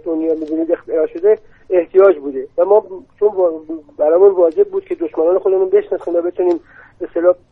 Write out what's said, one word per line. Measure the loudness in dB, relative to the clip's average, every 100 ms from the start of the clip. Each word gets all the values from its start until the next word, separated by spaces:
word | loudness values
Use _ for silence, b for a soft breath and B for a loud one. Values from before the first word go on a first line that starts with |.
| -2
دنیا | -4 -2 -4
می‌بینید | -4 -4 -2
اختراع | -4 -4 -4 -4
شده | -2 0 0 b b b
احتیاج | -2 2 4 4 4
بوده | -4 -8 -6 -2
و | 2
ما | 2 0 -8 -18 -2
چون | -2
وا-، | 0 -2 -2 -10 -14 -14 -4
برامون | 0 4 4 4
واجب | 2 2 -2
بود | -4 -8
که | -8
دشمنان | -6 -2 0 0
خودمون | 0 -2 0
بشناسیم | 0 0 -6 -4 -4
و |
بتونیم | -4 -2 -2 -2 -6 b b b
به | -10
اصطلاح | -2 0 0 _